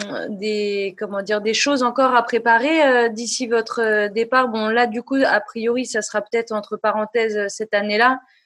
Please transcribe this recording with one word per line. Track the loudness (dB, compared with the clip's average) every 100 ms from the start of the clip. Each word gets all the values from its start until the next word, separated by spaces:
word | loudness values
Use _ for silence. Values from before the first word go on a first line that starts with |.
| -8 -8 -8
des, | -6 -4 -2 -2 -2 -4 -6
comment | -6 -6
dire, | -2 -2
des | 0
choses | 0 0 2
encore | 2 2 4 4
à |
préparer, | 2 0 2 4 4 4
euh, | 4 4 2
d'ici | -2 -6 -6 -2
votre, | -2 -2 -2
euh, | 0 2 0
départ ? | -2 0 2 0
Bon, | -2 0
là, | 2 0
du | -2
coup, | -2 0
a | 2 2
priori, | -2 -4 -2 -2 -2
ça | -4
sera | -4 -6
peut-être | -2 -4 -2
entre | -6 -6 -4
parenthèses, | -2 -2 -2 -2 0 -2
euh, | -4
cette | -6 -4 -2
année-là, | 0 2 4 2 -6 _